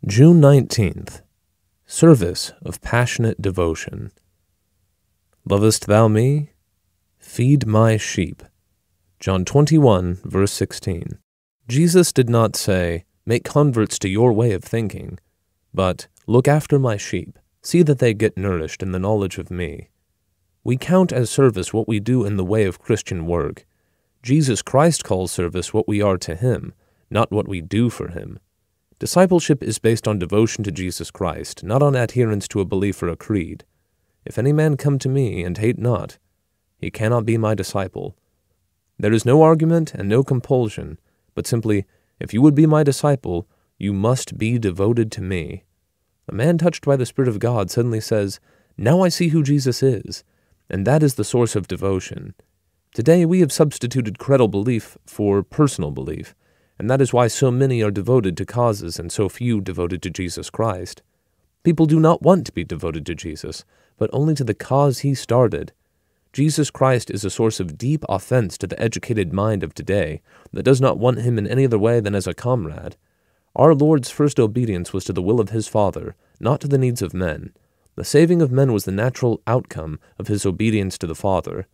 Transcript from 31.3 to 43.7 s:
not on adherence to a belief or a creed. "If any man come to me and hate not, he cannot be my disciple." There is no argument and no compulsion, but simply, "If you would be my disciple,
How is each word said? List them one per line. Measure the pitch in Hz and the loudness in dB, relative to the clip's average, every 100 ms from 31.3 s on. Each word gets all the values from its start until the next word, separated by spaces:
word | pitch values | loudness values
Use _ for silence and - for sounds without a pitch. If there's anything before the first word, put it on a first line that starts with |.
| 78 76 - | -6 -12 -14
not | 85 120 | -4 2
on | 143 | 2
adherence | 131 117 123 117 104 - | 2 -2 0 0 0 -4
to | 107 | -4
a | |
belief | 92 95 101 92 | -2 -2 -2 -2
or | 90 | -6
a | |
creed. | 82 - 104 82 82 _ _ _ _ _ _ | -6 -4 -4 -4 -10 _ _ _ _ _ _
"If | - - | -12 -4
any | 127 | 0
man | 151 156 143 | 2 2 0
come | 147 139 | 0 0
to | 131 | 0
me | 135 123 92 | -2 -2 -4
and | 87 90 | -6 -2
hate | 110 - | -2 0
not, | 117 110 - - _ _ _ _ _ _ | -2 -2 -4 -16 _ _ _ _ _ _
he | - | -12
cannot | - 110 120 | -4 0 0
be | 113 113 | 0 0
my | 107 | 0
disciple." | 107 92 101 95 98 95 - _ _ _ _ _ _ _ _ | -2 -4 -6 -6 -8 -12 -14 _ _ _ _ _ _ _ _
There | 104 | 0
is | 110 | 0
no | 117 143 | 4 6
argument | 160 165 160 170 156 | 6 6 4 0 0
and | - 98 | -6 0
no | 113 | 0
compulsion, | 139 127 - 131 113 - 76 80 _ _ _ - | 2 -2 0 -2 0 -6 -12 -14 _ _ _ -10
but | - | -4
simply, | 120 110 104 - _ _ _ | -4 0 -2 -2 _ _ _
"If | - | -6
you | 104 | 4
would | 147 143 | 4 6
be | 156 | 4
my | 151 | 4
disciple, | 147 131 147 139 - 87 - _ _ | 2 0 0 -2 -2 -6 -6 _ _